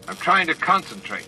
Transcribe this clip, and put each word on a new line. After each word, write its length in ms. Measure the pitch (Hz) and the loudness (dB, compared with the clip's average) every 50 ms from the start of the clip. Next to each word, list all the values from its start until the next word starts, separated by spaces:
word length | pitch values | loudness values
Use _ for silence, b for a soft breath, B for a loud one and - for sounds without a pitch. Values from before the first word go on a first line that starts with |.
| - | -12
I'm 80 | - 190 | -12 -12
trying 320 | 196 - 175 185 190 180 | -6 0 2 4 4 4
to 80 | 160 160 | 2 -2
concentrate. 680 | - - 170 185 190 175 - 110 196 - - 104 87 - | -2 2 2 2 2 2 -4 -14 -12 -10 -8 -8 -8 -10